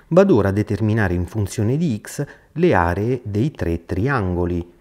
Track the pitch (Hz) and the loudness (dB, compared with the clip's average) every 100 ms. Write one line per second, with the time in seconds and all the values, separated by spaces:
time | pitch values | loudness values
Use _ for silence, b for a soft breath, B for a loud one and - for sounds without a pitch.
0 | - 165 196 131 95 98 104 101 107 113 | 0 2 4 4 4 0 -2 -2 0 0
1 | 98 87 87 110 101 - 104 143 170 104 | 0 0 -2 -4 -4 -2 -2 0 -2 -4
2 | - - 143 B B 151 175 101 85 87 | -8 -10 -10 B B -2 2 4 2 0
3 | 110 127 - 101 147 - 85 85 - 87 | -2 -4 -4 -2 -2 -2 -2 -4 -4 -4
4 | 123 135 92 87 87 87 85 b | -2 0 0 0 0 -2 -6 b